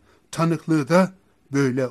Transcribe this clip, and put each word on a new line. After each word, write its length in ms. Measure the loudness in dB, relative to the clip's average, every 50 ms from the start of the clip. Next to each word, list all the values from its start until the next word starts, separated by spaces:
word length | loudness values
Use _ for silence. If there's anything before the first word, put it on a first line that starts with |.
| _ _ _ _ _ -16
tanıklığı 580 | -4 -2 -2 0 -2 -2 -2 -2 0 0 0 2
da 240 | 2 2 2 2 -2 _ _ _ _ _ _ -6 -2
böyle 360 | 0 0 0 0 -2 -4 -6